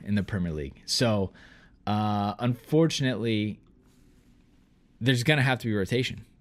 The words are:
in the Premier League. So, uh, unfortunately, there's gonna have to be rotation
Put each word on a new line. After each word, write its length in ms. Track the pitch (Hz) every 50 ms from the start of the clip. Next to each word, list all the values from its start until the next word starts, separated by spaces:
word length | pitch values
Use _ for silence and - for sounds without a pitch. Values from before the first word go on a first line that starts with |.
| -
in 120 | - 104
the 80 | 104 92
Premier 280 | - - 95 90 85
League. 300 | 78 76 71 69 - - -
So, 460 | - - - 131 117 110 104 95 92 - - - - - - - - - - -
uh, 480 | 101 104 107 107 107 104 104 101 104 104 -
unfortunately, 1200 | 120 123 123 120 - - 151 156 165 160 160 - 139 127 127 98 113 117 110 107 107 107 101 - - - _ _ _ - _ _ - - _ - _ _ _ _ _ _ _ _ _ _ _ _ _ _ _ _
there's 240 | 110 127 131 120 117
gonna 180 | 156 151 147 127
have 160 | 135 131 117
to 80 | - 117
be 60 | 107
rotation 500 | 104 95 - 123 123 131 - - - - - - _